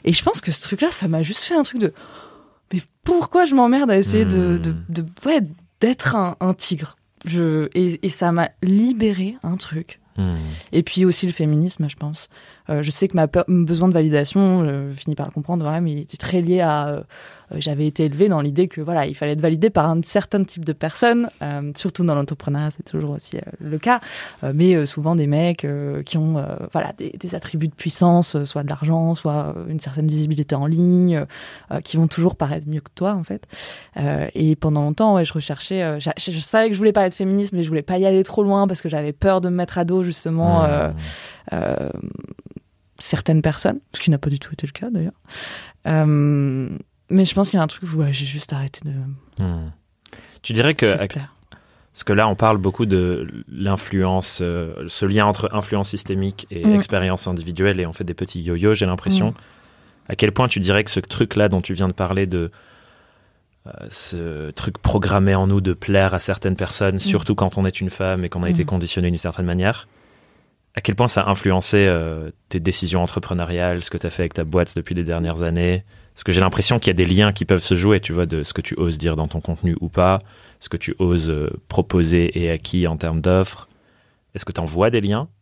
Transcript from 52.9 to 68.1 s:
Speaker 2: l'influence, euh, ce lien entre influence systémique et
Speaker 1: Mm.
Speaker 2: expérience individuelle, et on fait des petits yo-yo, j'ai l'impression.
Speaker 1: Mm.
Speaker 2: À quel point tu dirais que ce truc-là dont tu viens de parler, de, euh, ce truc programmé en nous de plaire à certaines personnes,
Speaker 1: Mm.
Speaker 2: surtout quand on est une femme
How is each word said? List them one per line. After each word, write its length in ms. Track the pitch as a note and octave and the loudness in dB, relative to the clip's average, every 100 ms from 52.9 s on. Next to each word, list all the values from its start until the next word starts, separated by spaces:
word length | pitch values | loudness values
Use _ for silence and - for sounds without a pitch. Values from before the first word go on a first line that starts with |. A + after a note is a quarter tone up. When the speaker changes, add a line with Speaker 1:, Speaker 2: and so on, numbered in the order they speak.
| F#2 F2+ F2 - A1+ - | 2 2 -2 -6 -12 -14
Speaker 2:
l'influence, 920 | B1+ G2 G2 - G2 F#2 F#2+ F2+ - | -6 -2 -2 -2 0 2 0 -2 -4
euh, 300 | F2 E2+ E2 - E2+ | -4 -4 -6 -10 -10
ce 160 | - G2 | -4 0
lien 200 | G#2 G#2 | 4 4
entre 220 | G2+ G#2 | 2 -2
influence 360 | G#2 G2+ G#2 G2 | -4 -2 -2 -2
systémique 580 | G2+ - F#2+ G2 G2 - | -6 -4 -2 -2 -6 -12
et 160 | E2+ F2 | 0 4
Speaker 1:
Mm. 80 | |
Speaker 2:
expérience 520 | G#2 G2 F#2+ F#2 F#2 F#2+ | 4 2 0 0 -2 -2
individuelle, 540 | F2 E2 E2+ G2 F#2 | -4 -6 0 2 2
et 60 | E2+ | -2
on 60 | |
fait 120 | D#2+ | -6
des 100 | F2 | -8
petits 260 | E2+ F2+ F#2 | -6 -6 -6
yo-yo, 320 | E2 E2+ G#2 | -4 2 2
j'ai 120 | G#2+ F#2+ | 4 2
l'impression. 440 | F#2 G2 F#3+ A2+ | 0 2 2 2
Speaker 1:
Mm. 40 | A2+ - _ _ _ _ _ - | -2 -16 _ _ _ _ _ -10
Speaker 2:
À 40 | - | 0
quel 160 | G#2+ | 0
point 160 | G#2 B2 | 2 0
tu 120 | - | 2
dirais 240 | F#2 G2+ | 2 2
que 60 | G#2+ | 2
ce 100 | - | -2
truc-là 480 | - - A2+ G#2 G#2 | -4 -2 0 4 4
dont 120 | F#2+ | 2
tu 140 | - | -2
viens 140 | F2+ F#2+ | -2 -2
de 40 | |
parler, 340 | - F#2 F#2+ F#2+ | 0 -2 0 0
de, 240 | F2 E2+ - - - _ _ _ _ _ _ _ _ - | -2 -4 -8 -20 -20 _ _ _ _ _ _ _ _ -20
euh, 40 | - A1 | -18 -12
ce 640 | - - F2+ E2+ D2+ D2+ | -8 -6 -6 -8 -8 -10
truc 280 | - - - | -6 -8 -2
programmé 560 | - G#2 F#2 G2 G2 | 0 2 2 4 4
en 120 | F#2+ F#2+ | 4 4
nous 140 | G2+ | 2
de 120 | F#2+ | 2
plaire 420 | E2+ - G2 F#2+ | -2 2 4 4
à 40 | F#2 | 2
certaines 380 | - F#2+ G2 F#2 | -2 -2 -2 -2
personnes, 400 | F#2 - G2 F#2+ | -2 0 0 0
Speaker 1:
Mm. 40 | |
Speaker 2:
surtout 340 | G3 F2 D#2+ | 0 0 0
quand 220 | G#2 F#2+ - | 0 2 2
on 60 | F#2+ | -2
est 140 | - | -2
une 100 | F#2 | -8
femme 340 | - F#2 | -4 -2